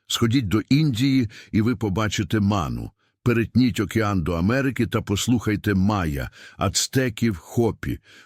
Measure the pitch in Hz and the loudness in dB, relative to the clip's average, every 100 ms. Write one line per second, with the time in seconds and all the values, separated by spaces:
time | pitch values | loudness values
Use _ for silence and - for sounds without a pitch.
0 | - - 120 131 104 107 - 139 156 110 | -10 -2 0 2 0 -2 2 2 2 2
1 | 139 135 110 - - 107 110 127 107 95 | 2 2 0 -6 -2 0 0 0 -2 -2
2 | 107 - 101 110 98 101 71 58 55 - | -2 -2 -2 0 2 0 -2 -6 -10 -14
3 | _ _ - 113 113 113 127 95 95 110 | _ _ 0 0 2 2 2 0 -2 0
4 | 104 98 78 85 95 131 135 120 107 113 | 0 0 0 0 2 2 0 -2 -2 -2
5 | - 101 - 123 110 104 107 95 98 104 | -2 -2 0 0 0 -2 0 2 2 2
6 | 82 69 64 - - - 95 - - 135 | -2 -4 -6 -12 -20 -4 -2 -2 -2 0
7 | 127 110 117 90 - - 113 - - - | 0 0 -2 -2 -4 0 0 0 -6 -8
8 | - - | -12 -20